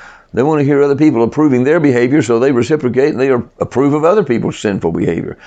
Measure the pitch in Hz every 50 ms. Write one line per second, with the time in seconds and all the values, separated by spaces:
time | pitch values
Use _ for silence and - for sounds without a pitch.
0 | - - - - _ _ - 113 127 156 156 151 139 139 147 139 143 143 139 127
1 | 151 151 127 113 117 113 - 147 156 147 127 123 127 143 160 175 147 143 120 123
2 | 123 127 139 156 117 120 120 113 127 139 139 120 120 - 156 151 127 123 - 127
3 | 139 151 - 117 135 139 127 123 120 - _ - - - - 123 139 143 143 151
4 | 151 170 202 214 196 120 120 104 87 92 - - - 107 98 87 - 85 82 82
5 | - 87 82 - - - - - -